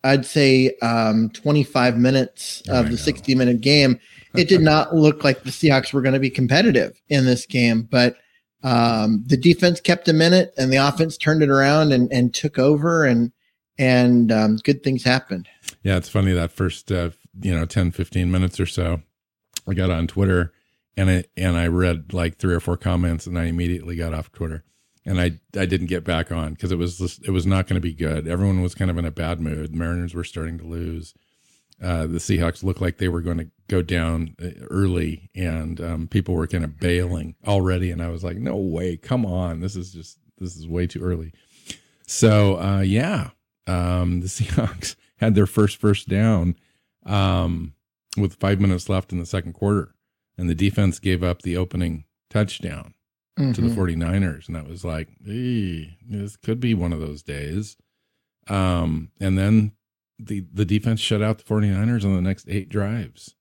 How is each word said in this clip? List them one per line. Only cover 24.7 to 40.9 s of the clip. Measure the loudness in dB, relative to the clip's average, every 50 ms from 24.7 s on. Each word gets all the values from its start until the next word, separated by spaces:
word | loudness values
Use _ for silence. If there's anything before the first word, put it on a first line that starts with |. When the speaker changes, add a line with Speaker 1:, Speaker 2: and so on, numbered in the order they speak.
| _ _ _ _ _ _ _
Speaker 2:
And | -4 -2 0
I, | 0 0 -2 -4 _ _ -6
I | -4 -2
didn't | 0 0 -2 -2
get | -2 -6 -6 -4
back | -2 -2 -2 -2 -4
on | -4 -6 -6 -6 -8
'cause | -8 -4 -4
it | -2
was | -2 -2 -4 -4 -6
just, | -8 -8 -8 -8 -8
it | -4
was | -2 0 0
not | 2 2 0 0
gonna | 0 -2 -2
be | -2 -4 -6
good. | -4 -4 -4 -2 -4 -4 -4
Everyone | -2 0 0 0 0 0
was | -2 -2 -2
kind | -2 -2 -2
of | -2 -2
in | -4
a | -6
bad | -6 -6 -6 -6 -4 -4
mood. | -4 -6 -6 -6 -8 -8 -6
The | -6
Mariners | -4 -4 -4 -4 -6 -6 -8
were | -10 -10
starting | -10 -8 -8 -8 -8 -8 -10
to | -12
lose. | -10 -10 -8 -8 -8 -8 -10 -12 -14 _ _ _ _ _ _ _ _ _ _ _ _ _ _ -4
Uh, | -2 -2 -2 -2
the | -4 -4 -6
Seahawks | -2 -2 0 0 0 -2 -4 -4 -4
looked | -6 -4 -2 -4
like | -4 -4 _
they | -4 -4
were | -2 -2 -4
gonna | -4 -4 -4 -6 -10 _ _ _ _
go | -2 -2
down, | -2 0 -2 -2 -2 -2 -2 -2 -4 -6 -10 _ -12
uh, | -12 -12 -14 -16 -6
early, | -2 0 0 0 0 -2 -2 -4 -6 -8 -14 -16 _
and, | -6 -4 -4 -4 -4 -6 -6 -8 -8
um, | -6 -6 -6 -6 -6 -2
people | -2 -2 0 0 -2
were | -2 -2
kind | -2 -4 -4 -4
of | -6 -6 -4
bailing | -2 0 0 0 0 -2 -4 -6 -6 -10 -14 _ _
already. | 0 0 2 2 2 0 0 -2 -2
And | -4 -4 -6
I | -6
was | -8 -8 -8
like, | -8 -8
"No | -6 -6 -6 -4
way, | -4 -4 -4 -4 -4 -4 -4 -6 -8
come | _ -4 -2 -2 -2
on. | -2 -2 -4 -4 -4 -6 -6
This | -8 -8 -8
is | -8 -12 -12 -16
just, | -20 -20 -20 -20 _ _ _ _
this | _ -14 -12 -12
is | -14 -12 -8
way | -4 -2 -2
too | -4